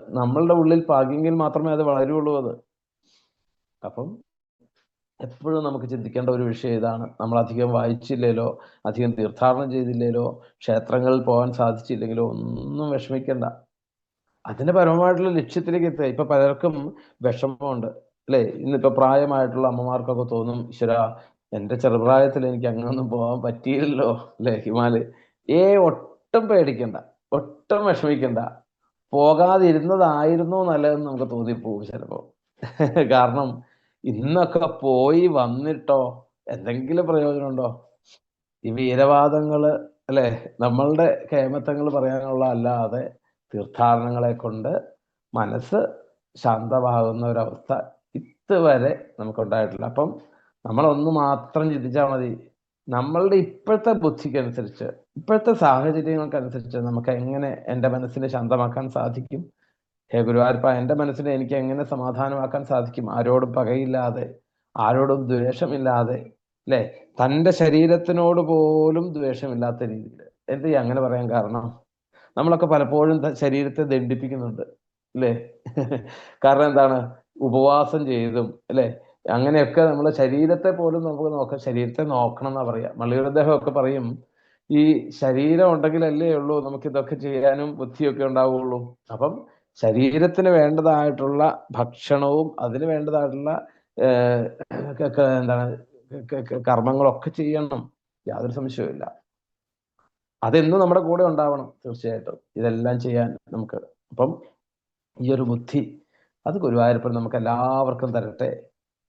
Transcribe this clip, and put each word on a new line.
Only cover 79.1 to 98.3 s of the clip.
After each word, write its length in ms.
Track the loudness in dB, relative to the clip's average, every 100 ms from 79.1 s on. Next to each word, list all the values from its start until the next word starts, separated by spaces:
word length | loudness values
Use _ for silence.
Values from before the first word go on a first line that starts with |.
| _ -4
അങ്ങനെയൊക്കെ 560 | 0 2 2 4 4
നമ്മളെ 300 | 4 2 0
ശരീരത്തെ 600 | 2 2 2 2 2 0
പോലും 300 | 0 0 -2
നമുക്ക് 260 | -4 -4 -4
നോക്കാം, 280 | -4 -4 -6
ശരീരത്തെ 440 | -4 -4 -4 -4
നോക്കണം 480 | -2 0 0 -2 -8
എന്നാ 120 | -4
പറയാ. 260 | -4 -6 -8 -6
മള്ളിയൂർ 300 | -2 0 0
അദ്ദേഹമൊക്കെ 440 | 2 4 2 0
പറയും, 340 | 0 0 -2 -6 -10 _ _ _ _ 0
"ഈ 120 | 4 4 4 -2
ശരീരം 580 | -4 0 2 2 4 4
ഉണ്ടെങ്കിലല്ലേ 580 | 4 2 2 0 0 0 0
ഉള്ളൂ 200 | 0 -2
നമുക്ക് 260 | -4 -8 -4
ഇതൊക്കെ 280 | -4 -4 -8
ചെയ്യാനും 540 | -6 2 2 2 -2 -8
ബുദ്ധിയൊക്കെ 460 | -10 -2 -2 0
ഉണ്ടാവുള്ളൂ." 560 | 0 2 2 2 -2 -6 -8 -16 _
അപ്പം 220 | -4 -4 -4 -14 _ _ -2
ശരീരത്തിന് 680 | 0 2 2 2 2 4 4
വേണ്ടതായിട്ടുള്ള 920 | 6 6 4 2 2 2 0 -2 0 0 0 -8
ഭക്ഷണവും 760 | -6 -6 -6 -2 0 2 0 -2 -4
അതിന് 260 | -6 -4 -2
വേണ്ടതായിട്ടുള്ള, 640 | -2 -2 -2 -2 -4 -4 -6 -8 _ _ -2
ഏഹ്, 480 | 2 4 2 0 -2 -8 -12 -10 -8 -6
ക-, 160 | -2
ക-, 160 | 2 2
എന്താണ്, 320 | 2 0 0 -2 -6 -14 _ _
ക-, 120 | -16 -8
ക-, 160 | -8 -6
ക-, 160 | -4
കർമ്മങ്ങളൊക്കെ 680 | 2 2 2 4 2 2 -6
ചെയ്യണം, 520 | -4 -2 -2 -4 -8 -10 _ _ _
യാതൊരു 260 | -10